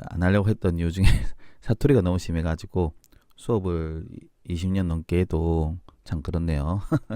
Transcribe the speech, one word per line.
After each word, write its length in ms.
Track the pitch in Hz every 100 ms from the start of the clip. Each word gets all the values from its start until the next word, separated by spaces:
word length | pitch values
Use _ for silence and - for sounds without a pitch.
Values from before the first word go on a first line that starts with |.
| -
안 140 | 87
하려고 260 | 90 101 98
했던 300 | 107 92 85
이유 120 | 85
중에 140 | 92 92
<laughs> 560 | - - - - -
사투리가 400 | - 110 143 127
너무 160 | 90 90
심해가지고 760 | - 82 82 82 104 92 82 - _ _ _ -
수업을 680 | - 113 92 85 80 80 - - - _ -
이십 220 | 87 92
년 160 | 95 87
넘게 320 | 80 - 87
해도 580 | 92 80 82 82 78 87 - _
참 180 | - 78
그렇네요. 580 | - 82 82 73 76 98 - 151 -